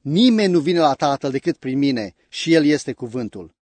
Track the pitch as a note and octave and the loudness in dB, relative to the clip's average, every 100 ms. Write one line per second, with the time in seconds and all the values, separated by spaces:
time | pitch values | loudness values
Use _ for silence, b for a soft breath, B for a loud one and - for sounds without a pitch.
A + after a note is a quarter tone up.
0 | C3+ E3 B3 A3 G3+ F3 D3 E3+ D#3 C3+ | 0 2 4 4 2 2 2 2 2 2
1 | D3 C#3 C#3+ C3 F3 - C3 C3 C#3 B2 | -2 -2 -4 -4 -4 -6 -6 -2 -2 -2
2 | G2+ _ _ - E3 D#3+ D3 D3 - B2 | -8 _ _ -10 2 2 4 0 -4 -10
3 | A#2+ B2 A2 G2 E2 _ | -10 -8 -8 -10 -18 _